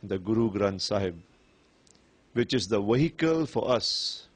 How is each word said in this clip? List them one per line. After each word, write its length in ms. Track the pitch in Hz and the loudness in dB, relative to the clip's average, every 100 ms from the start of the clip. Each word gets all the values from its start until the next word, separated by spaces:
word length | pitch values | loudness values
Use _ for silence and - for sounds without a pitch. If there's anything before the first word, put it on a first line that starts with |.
the 160 | 104 95 | -4 -4
Guru 320 | 92 110 113 | 0 2 2
Granth 300 | 98 101 95 | 2 0 0
Sahib, 380 | - 101 95 85 - _ _ _ _ _ _ _ _ _ _ | -2 0 -2 -6 -18 _ _ _ _ _ _ _ _ _ _
which 200 | 117 117 | -2 0
is 140 | 127 98 | 0 0
the 140 | 107 | 0
vehicle 640 | 101 120 160 - 160 160 151 | 2 2 2 2 0 2 0
for 240 | 120 - | -2 0
us 580 | 120 - - - - - | 0 0 -4 -6 -8 -16